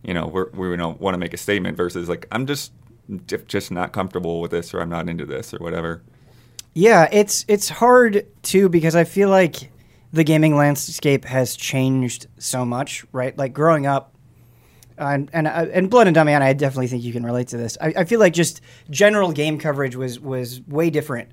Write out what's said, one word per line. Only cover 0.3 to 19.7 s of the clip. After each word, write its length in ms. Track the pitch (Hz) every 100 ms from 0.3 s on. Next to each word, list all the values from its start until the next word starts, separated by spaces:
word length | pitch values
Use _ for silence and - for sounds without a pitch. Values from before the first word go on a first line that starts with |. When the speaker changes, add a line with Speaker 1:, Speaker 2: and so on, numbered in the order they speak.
| 92 90
Speaker 1:
we 260 | 92 92 87
don't 240 | 85 80
wanna 160 | 95 90
make 160 | 87
a 40 | 85
statement," 380 | - 101 90 82
versus, 320 | 90 90 85
like, 180 | 85 -
"I'm 140 | 110 135
just, 260 | 143 - _ _ _ - 95 -
j-, 180 | 98 -
just 220 | 101 -
not 220 | 87 90
comfortable 480 | 104 95 92 87 85
with 120 | 85
this," 220 | 85 85
or, 60 | 87
"I'm 100 | 85
not 200 | 85 85
into 160 | 85 73
this," 280 | 65 -
or 40 | -
whatever. 440 | 85 85 82 85 - _ _ _ _ - -
Speaker 2:
Yeah, 360 | 160 214 196 160
it's, 320 | 208 208 - -
it's 220 | 208 -
hard, 580 | - 240 247 233 196 - _
too, 260 | - 190 190
because 260 | 170 160 165
I 80 |
feel 260 | 165 190 196
like 420 | 190 170 - - - _ _ _
the 100 | 160
gaming 320 | 156 156 156 147
landscape 720 | 147 143 - - 147 135 -
has 300 | 131 123 -
changed 720 | - 135 131 131 123 - - _
so 260 | - 127
much, 400 | 123 123 147 - -
right? 240 | 131 127 139
Like, 180 | 135
growing 340 | 139 160 160 139
up, 260 | 139 - _ _ _ _ _ _ _ - -
and, 320 | 143 139 143
and, 140 | 165 151
uh, 180 | 165 165
and 160 | 185 190
Blood 160 | 240 202
and 100 | 160
Damiana, 280 | 151 147
I 100 | 135
definitely 320 | 139 139 135 123
think 160 | 127
you 100 | 120
can 140 | 120 117
relate 220 | 123 123
to 100 | 117
this. 220 | 117 -
I, 120 | 160 190
I 60 |
feel 160 | 180 226
like 140 | 190
just 280 | 170 165 - - - -
general 400 | 143 208 208 180
game 260 | 147 151 151
coverage 380 | 156